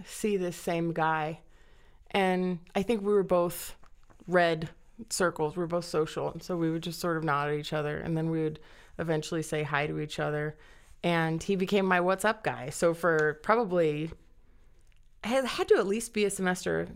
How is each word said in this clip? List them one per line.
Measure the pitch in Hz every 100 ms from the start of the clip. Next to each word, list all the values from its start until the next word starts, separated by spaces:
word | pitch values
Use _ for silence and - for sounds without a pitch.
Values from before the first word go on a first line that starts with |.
see | 180 - 214 202
this | 180 165
same | - 170 170
guy. | 165 160 156 151 160 - - - - - - -
And | 202 185 180 185 175 -
I | 196
think | 190 226
we | 196
were | 208
both | 185 180 175 - - - - - - - -
red | 180 170 165 160 - - - 233
circles. | - 175 170 151 175
We |
were | 170
both | 170
social. | 165 160 156 - 143
And | 165
so | - 175
we | 165
would | 165
just | 175 165
sort | 180 160
of |
nod | 160 143 147
at |
each | 151 147
other. | 156 147 147
And | - 160
then | 165
we | 160
would | 156 156 - - - -
eventually | 160 156 151 170
say | 151 156
hi | 147 147 151
to | 156
each | 151 -
other. | 147 147 151 151 - - - -
And | 175 170 160 165
he | -
became | 196 190 202 190
my | 180
"What's | 180 190
up" | 208 214
guy. | - 123 127
So | - 175
for | 170 180 156 151 147
probably, | - 226 214 180 160 147 160 - - - - - - - - - - -
it | 202 262
had | 247 - 370
to | 403
at | 196
least | 214 226
be | 214
a | 202
semester, | 190 185 180 180 165 170